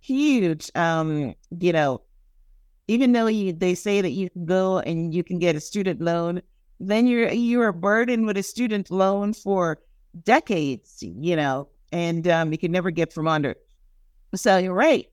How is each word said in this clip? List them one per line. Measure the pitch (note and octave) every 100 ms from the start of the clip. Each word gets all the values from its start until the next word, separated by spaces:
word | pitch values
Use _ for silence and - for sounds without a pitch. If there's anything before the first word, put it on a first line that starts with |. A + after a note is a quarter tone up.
huge, | - C4 D4 C4 F#3 D#3 -
um, | - E3+ E3 D#3 D3+ C3+ - _ E3+
you | F3
know, | E3 D3 B2 _ _ _ _ _ - _ _ -
even | A3+ C4
though | A#3+ A3+
you, | A3 G3
they | E3 F#3
say | F3+ G#3+ G3+
that | F#3
you | C#3 F#3
can | F3+
go | E3 F#3 F#3+ F#3
and | - E3 E3
you | E3
can | E3 F3+
get | F3 D3+
a |
student | - G3+ F#3+ E3+
loan, | E3+ E3+ E3+ F3 - _ _ _
then | F#3 G#3+ B3
you're, | A#3+ A#3
you | A3 A#3+ A#3+
are | A3+
burdened | E3+ F#3 G#3+ A#3+ A#3+ A3
with | G3+
a |
student | G3 - B3 G#3+ F#3+
loan | F#3 F#3+ G3 G3+
for | G#3+ - G3 E3+ D3+ _ _ _ E3+
decades, | E3 B3+ - F#3+ D3 B2 _ -
you | G2+ F2 D#3+ E3+
know, | D3 C3 D3 _ _
and, | F3 E3+ E3+ E3+
um, | E3 D#3+
you | D#3
can | F3
never | F3 F3+
get | E3 D#3+
from | - D#3
under. | D#3+ C#3+ - _ _ _ _ _ _ _
So | F#3+ - F#3+
you're | F#3
right. | F#3 D4 C4 -